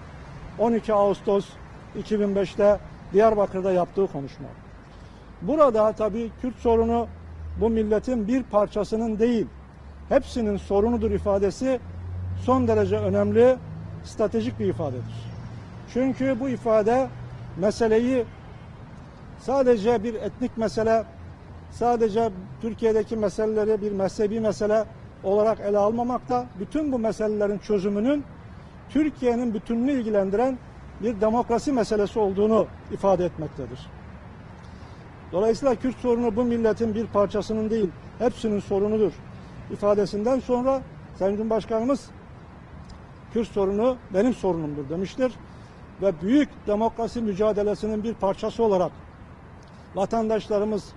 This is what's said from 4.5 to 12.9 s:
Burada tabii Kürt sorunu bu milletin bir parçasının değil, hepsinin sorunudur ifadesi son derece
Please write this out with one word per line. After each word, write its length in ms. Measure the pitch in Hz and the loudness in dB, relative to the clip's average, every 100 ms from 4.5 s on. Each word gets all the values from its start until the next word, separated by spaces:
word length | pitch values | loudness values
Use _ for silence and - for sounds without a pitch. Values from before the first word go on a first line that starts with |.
| - - - - - - - - - | -16 -18 -20 -20 -18 -18 -20 -20 -8
Burada 500 | 175 311 285 220 214 | 0 6 6 6 2
tabii 400 | 214 214 214 226 - | 2 -2 -2 -6 -6
Kürt 140 | 254 - | -8 -2
sorunu 520 | 240 226 226 233 220 - - - - - | 2 4 4 0 -2 -8 -16 -12 -10 -2
bu 80 | 220 | 0
milletin 580 | 226 214 214 254 247 202 | 2 2 2 2 -2 0
bir 160 | 262 | 0
parçasının 760 | - 208 202 208 185 220 226 208 | 2 2 2 0 -2 -2 -2 2
değil, 280 | 233 233 165 - - - - - - | 2 2 0 -6 -18 -18 -18 -16 0
hepsinin 480 | 269 - 254 214 196 | 0 0 -2 -2 -2
sorunudur 540 | - 202 226 240 214 | 0 2 2 2 0
ifadesi 680 | 196 208 196 196 - 262 254 - - - - - - | 0 0 2 0 0 0 -2 -4 -12 -10 -8 -8 -4
son 240 | - 262 233 | 2 4 4
derece 300 | 214 190 | 4 2